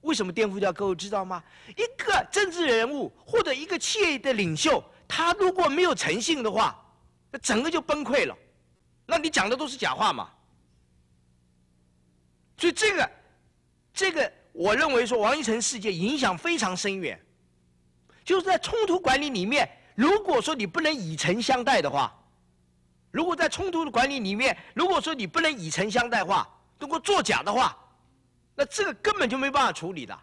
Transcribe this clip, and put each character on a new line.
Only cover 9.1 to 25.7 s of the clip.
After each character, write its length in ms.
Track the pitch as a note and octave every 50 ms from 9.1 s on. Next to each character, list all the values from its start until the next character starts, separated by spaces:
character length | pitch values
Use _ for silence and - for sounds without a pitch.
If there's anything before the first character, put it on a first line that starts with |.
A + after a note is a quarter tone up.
| - E4+
你 120 | D4 D#4+
讲 200 | D4+ - F#3+ G3+
的 60 | A#3+
都 120 | C4 D4+ C4+
是 80 | -
假 180 | - - D#3 C3
话 200 | - G#3+ G3+ D#3
嘛。 160 | A#2 F#2 - _ _ _ _ _ _ _ _ _ _ _ _ _ _ _ _ _ _ _ _ _ _ _ _ _ _ _ _ _ _ _ _ _ _ _ _ _ _ _ _ _ _ _ _ _ -
所 120 | - F4
以 20 |
这 220 | D4 - G#4+ G#4+ G4+
个， 180 | E4+ C4 - - - _ _ _ _ _ _ _ _ _ _ _ _ _ _ _
这 180 | - F#4+ F#4+
个， 200 | E4+ D#4 B3+ - - _ _ _ _
我 220 | - E3+ G3+ G#3+
认 180 | B3+ D#4 D#4 C4+
为 120 | A#3 B3
说 120 | G#3+ B3 A#3
王 200 | G#3 A3 C4+ D#4
一 60 | C#4+
晨 180 | A3+ A3 A#3
事 180 | A3 - - A#3
件 140 | F#3 A3 F#3+
影 240 | E3 F3 A3 D4 D4
响 200 | B3+ G3+ F#3 E3
非 200 | - E4+ E4+ D#4
常 200 | - F#3 F#3 F3
深 180 | - G3+ G3 F#3+
远， 220 | F3+ C3+ G2 - _ _ _ _ _ _ _ _ _ _ _ _ _ _ _ _ _ _ _ _ _
就 160 | - F4 F#4+
是 60 | F4
在 120 | F#4+ F#4 D#4+
冲 260 | - - - A#4 A4 G4+
突 120 | E4+ F#4
管 200 | F4+ - B3+ C#4
理 100 | D4 D4
里 160 | C4 G3 F3
面， 240 | G3+ C4+ C#4+ G#3 - - - _ _ _
如 280 | - A#3 D#4 G4 G#4+ G4+
果 180 | F#4+ D#4+ A#3+
说 140 | G3+ D4 D#4
你 100 | C4+ G#3+
不 140 | F3+ - E4
能 140 | E4 D4+ D#4
以 220 | C4+ G3 D#3+ D#3+
诚 260 | D3 - - F3+ A3+
相 220 | A#3 - C4 B3 A#3+
待 180 | B3+ C4 A3
的 80 | - C#3+
话， 260 | C#3 C#3 C3 - - - _ _ _ _ _ _ _ _ _ _ _ _ _ _ _ _ _ _
如 140 | - - E4
果 100 | F4+ E4+
在 140 | C#4 E4 D4+
冲 220 | - - F#4+ F#4+
突 120 | E4+ E4 E4
的 80 | D4
管 180 | A3 A#3 B3 C#4
理 100 | C#4 C#4
里 160 | A3 F#3+ G3
面， 220 | G#3 C4 C4 F3+ - - - -
如 140 | - D#4+ G4
果 140 | F#4 D4+
说 120 | - D#4+ D#4+
你 120 | C4 G#3
不 160 | E3+ - E4
能 100 | E4 D#4
以 180 | D4+ A#3 E3+
诚 200 | D#3+